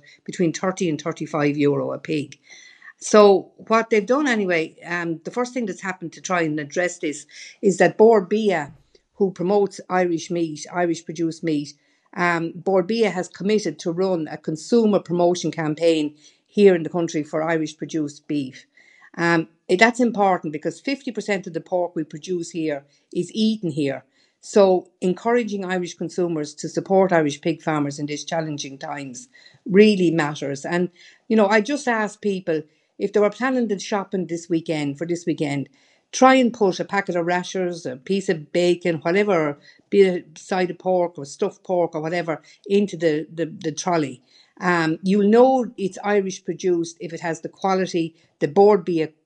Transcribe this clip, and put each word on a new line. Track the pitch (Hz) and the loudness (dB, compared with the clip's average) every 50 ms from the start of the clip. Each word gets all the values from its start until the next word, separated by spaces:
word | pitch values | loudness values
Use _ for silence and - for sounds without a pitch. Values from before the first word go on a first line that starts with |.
| - - - _ _ | -12 -20 -20 _ _
between | - 156 - 180 160 151 | -10 -4 -2 0 0 0
thirty | - - 185 185 - 175 165 | -2 -2 -4 -2 -2 -2 -2
and | 151 139 | -2 -4
thirty-five | - 165 160 - 160 143 - 156 147 147 143 | -4 -8 -6 -6 -8 -4 -2 0 2 2 2
euro | 151 143 143 143 135 127 131 | 2 2 2 2 0 -2 -4
a | 131 - | -8 -8
pig. | - - 160 151 135 127 - - _ _ - - - - - _ - - - | -6 -6 -6 -6 -6 -8 -14 -20 _ _ -20 -20 -20 -20 -20 _ -20 -20 -20
So | _ - - - 214 208 202 196 175 - - _ - - | _ -2 4 8 8 10 8 8 4 2 -6 _ -18 -4
what | - 220 226 220 - | 0 0 0 0 0
they've | 233 214 196 | 0 0 2
done | 185 247 285 302 | 2 0 0 2
anyway, | 269 233 214 202 180 175 160 160 - - - - | 0 0 0 0 0 0 0 -2 -4 -10 -16 -10
um, | 160 175 175 170 170 165 156 - | -8 -6 -4 -4 -4 -6 -6 -8
the | 185 | -8
first | - 240 247 247 247 | -6 -6 -6 -4 -4
thing | 262 233 | -6 -6
that's | 190 185 - | -6 -6 -8
happened | - 190 180 - 170 156 - | -8 -10 -10 -10 -12 -14 -14
to | 156 | -12
try | 143 - 185 175 165 | -6 -4 -2 0 0
and | 156 151 156 | 0 -2 -4
address | 147 147 - 180 175 175 - - | -6 -4 -2 -2 -2 -2 -4 -6
this | - 151 143 - - _ - - - - - _ | -6 -8 -8 -8 -14 _ -20 -20 -20 -20 -10 _
is | - 202 175 - | 0 2 4 4
that | 190 170 - | 4 4 6
Bord | - 214 226 233 214 185 170 | 8 8 8 8 6 4 2
Bia, | 208 214 220 202 180 160 143 139 - - _ _ _ _ _ _ _ | -2 0 2 0 0 0 -4 -8 -12 -20 _ _ _ _ _ _ _
who | - 202 190 | -2 -2 -2
promotes | - - 180 185 208 208 202 190 - - - - | 0 -2 -2 0 2 2 2 0 -2 -10 -8 -2
Irish | 180 185 185 175 170 - - - | 0 0 2 0 0 -4 -4 -4
meat, | 175 170 165 160 151 147 - - - | -4 -4 -2 -4 -6 -10 -14 -8 -2
Irish | 180 180 170 165 165 - | -2 0 0 0 -4 -6
produced | - 160 165 170 165 160 - - | -10 -6 -4 -4 -4 -4 -4 -4
meat, | 160 156 147 147 143 - _ _ _ _ _ _ _ - | -2 -2 -2 -4 -8 -14 _ _ _ _ _ _ _ -4
um, | - 175 175 170 165 165 165 - | 0 0 2 2 0 -2 -6 -8
Bord | 175 - 196 190 190 175 | -6 -2 0 2 2 2
Bia | 185 226 233 226 202 | 0 0 0 0 0
has | 170 185 170 | 0 -2 -6
committed | - - - - 202 214 208 202 185 147 - | -8 -8 -6 -2 0 0 0 0 -2 -6 -4
to | - 190 | -6 -4
run | 185 175 190 190 185 165 156 143 | -2 0 0 0 0 -2 -4 -6
a | 147 | -10
consumer | 156 - - 156 151 - - 240 233 226 214 202 175 | -10 -8 -8 -8 -8 -2 2 2 4 4 4 2 2
promotion | - - 170 175 175 175 180 175 - 160 | 0 -2 0 2 2 2 2 0 -2 -4
campaign | 147 165 160 151 156 151 165 170 165 156 151 147 147 _ _ _ _ _ _ | -4 -2 -4 -4 -2 2 2 2 4 2 0 -2 -6 _ _ _ _ _ _
here | _ _ 208 202 196 180 | _ _ 6 6 6 6
in | 170 156 | 4 0
the | 156 | -2
country | - 175 170 160 - 160 147 | -2 -2 -2 -2 -2 -4 -4
for | - - 156 | -4 -4 -2
Irish | 156 165 165 160 156 151 156 | -2 0 0 -2 -2 -4 -8
produced | - 156 - - 160 151 143 143 - _ | -10 -10 -6 -4 -4 -4 -4 -8 -12 _
beef. | - 151 147 135 127 - - - _ _ _ _ _ _ _ - - - | -6 -4 -4 -4 -6 -10 -18 -20 _ _ _ _ _ _ _ -20 -14 -6
Um, | - 170 170 170 165 160 - _ _ _ | -2 0 2 2 2 0 -4 _ _ _
it, | - 180 185 | -2 2 4
that's | 226 233 233 233 | 4 4 4 2
important | 254 233 - 190 202 196 180 175 - 156 151 | 0 0 2 2 2 2 2 0 -2 -6 -8
because | 151 - 170 156 - | -6 -6 -6 -8 -6
fifty | - - 277 175 - 254 | -6 -6 -6 -6 -6 -8
percent | - 214 196 - 202 185 185 | -8 -6 -4 -2 -4 -4 -4
of | 190 160 | -6 -8
the | 190 | -10
pork | 170 - 185 180 175 170 - | -6 -4 -2 -2 -2 -4 -4
we | 170 156 | -8 -8
produce | - - 156 147 180 185 175 165 - | -8 -12 -14 -8 -6 -6 -6 -6 -8
here | - 170 156 156 143 139 139 _ _ _ _ _ | -8 -6 -4 -4 -4 -6 -8 _ _ _ _ _
is | - - 175 - - | -6 -6 -6 -4 -2
eaten | 220 220 220 220 214 196 165 | 0 0 0 0 -2 -4 -4
here. | 139 160 143 139 131 131 - _ _ _ _ _ _ _ - | -4 -2 -2 -2 -4 -6 -12 _ _ _ _ _ _ _ -16
So | - - 220 196 190 185 180 180 - _ _ | 2 4 6 6 6 4 2 0 -6 _ _
encouraging | - 185 180 185 - 233 233 240 233 - 202 196 190 | -2 -2 -2 -2 0 0 0 0 0 -2 -4 -6 -4
Irish | 180 185 185 180 165 - | -4 -4 -4 -4 -6 -8
consumers | - 180 160 - - 180 170 165 156 147 147 - | -8 -10 -6 -4 -4 -2 -2 -2 -4 -6 -8 -10
to | - - | -12 -12
support | 160 - 165 - - 196 190 190 185 180 | -8 -6 -6 -2 2 4 4 4 4 4
Irish | 165 156 143 143 - | 2 2 0 -2 -2
pig | - 170 156 156 | -4 -4 -4 -4
farmers | - 170 156 151 143 143 139 | -4 -4 -2 -2 -2 -4 -4
in | 156 147 | -6 -6
these | 143 147 143 - | -6 -8 -8 -8
challenging | - 175 165 160 156 147 139 147 139 135 | -6 -6 -4 -4 -6 -8 -8 -10 -12 -12
times | 135 165 156 147 143 139 135 120 - - - _ - _ - _ _ _ | -14 -12 -12 -10 -10 -12 -12 -14 -18 -20 -20 _ -20 _ -20 _ _ _
really | 247 175 202 214 214 208 190 180 165 | 4 6 8 8 8 6 4 2 2
matters. | 160 165 151 143 151 - 143 139 139 139 - | 2 2 0 -2 -4 -6 -6 -8 -8 -8 -6
And, | 156 175 175 180 180 - - - - _ _ _ - | -4 -2 -2 -2 -2 -6 -12 -20 -20 _ _ _ 0
you | 226 | 4
know, | 220 208 | 4 4
I | 196 214 220 | 6 4 2
just | 214 - 294 269 - | 2 0 -4 -2 -2
ask | 254 233 220 214 202 - - | -2 -2 -2 -2 -4 -6 -6
people, | - 208 196 185 190 - 160 151 156 - _ _ _ _ _ - | -4 -4 -4 -2 -2 -2 -2 -2 -4 -8 _ _ _ _ _ -8
if | 202 196 - | -6 -2 2
they | 214 | 2
were | 208 208 | 2 2
planning | 208 - 240 269 262 254 240 202 | 2 -2 -2 -2 0 -2 -2 -2
to | 202 180 | -4 -6
shopping | - - 226 196 190 - - 185 175 | -4 -4 -4 -4 -4 -4 -4 -6 -4
this | 156 170 170 - - | -4 -6 -8 -4 -4
weekend, | 175 165 165 - 160 151 147 143 139 | -4 -2 -2 -4 -4 -4 -4 -4 -6
for | 143 165 | -6 -6
this | 170 170 165 - | -6 -6 -4 -4
weekend, | 175 151 - 160 143 143 139 127 - _ _ _ _ _ _ _ _ | -4 -4 -2 -2 -2 -2 -4 -6 -8 _ _ _ _ _ _ _ _
try | - - 262 262 262 | 2 4 6 6 8
and | 262 254 226 - | 6 4 2 2
put | - 208 190 180 - | 2 0 0 0 -2
a | 170 | -6
packet | - - 202 190 - 175 | -4 -4 -4 -4 -2 -2
of | 175 170 | -2 -2
rashers, | 175 175 180 180 - - 190 185 175 175 165 - | 0 -2 -2 -4 -6 -6 -4 -4 -4 -6 -8 -10
a | 139 127 | -10 -12
piece | 143 - - 190 196 185 | -10 -6 -4 -4 -2 -2
of | - 180 160 147 - | -4 -4 -4 -6 -4
bacon, | - 175 175 175 175 175 - 180 165 | -2 0 2 2 2 0 0 -2 -4
whatever, | 151 - 170 175 202 208 208 190 165 156 147 143 - _ - _ _ _ _ | -2 -2 0 0 2 2 2 2 2 0 0 -4 -8 _ -20 _ _ _ _
be | - 202 196 185 | 4 4 4 4
a | 175 170 - - 156 | 2 -2 -6 -12 -20
side | - - - 202 185 185 175 | -20 -8 -4 -2 -2 -2 -2
of | 175 | -4
pork | - - 185 185 180 175 170 175 | -4 -2 0 0 0 0 -2 -4
or | 151 143 | -10 -14
stuffed | 139 - - 214 190 - _ _ | -14 -6 -6 -6 -6 -6 _ _
pork | - 185 175 170 160 170 | -2 0 0 0 0 -2
or | 156 | -6
whatever, | 156 160 175 175 170 165 151 143 - - - _ _ | -6 -4 -4 -4 -2 -4 -6 -6 -10 -16 -20 _ _
into | - 196 202 208 196 - | 0 2 2 2 0 -2
the, | 160 170 165 151 151 156 - 165 | -2 0 0 0 0 -4 -6 -6
the, | 160 160 | -6 -6
the | 156 165 - - 160 | -6 -8 -8 -8 -8
trolley. | 151 - - 185 175 165 147 127 127 123 _ _ _ _ _ _ _ - | -8 -4 -2 0 0 0 0 -2 -6 -12 _ _ _ _ _ _ _ -4
Um, | - 180 175 170 165 160 160 - - | -2 0 0 0 0 0 -2 -2 0
you'll | 185 196 208 202 202 | 0 2 4 4 6
know | 214 233 247 262 262 254 240 196 - | 6 8 6 6 4 2 -2 -4 -6
it's | - 196 185 185 - - | -6 -6 -6 -6 -6 -4
Irish | 202 208 208 196 190 185 - - | 0 0 0 0 -2 -8 -8 -8
produced | - 170 156 - 185 175 170 165 165 - - | -10 -8 -4 -2 -2 -2 -2 -2 -6 -10 -12
if | 175 165 165 | -12 -12 -12
it | - | -8
has | 165 170 160 156 | -6 -8 -6 -8
the | - 160 | -10 -14
quality, | - _ - 190 190 190 185 185 - 175 165 165 - _ _ _ _ _ | -8 _ -2 0 0 0 -2 -2 -2 -4 -4 -4 -8 _ _ _ _ _
the | - 147 | -4 0
Board | 143 202 202 208 214 196 165 | 4 6 6 6 6 4 2
Bia | 190 175 160 156 151 - _ _ | -2 -2 -2 -2 -4 -6 _ _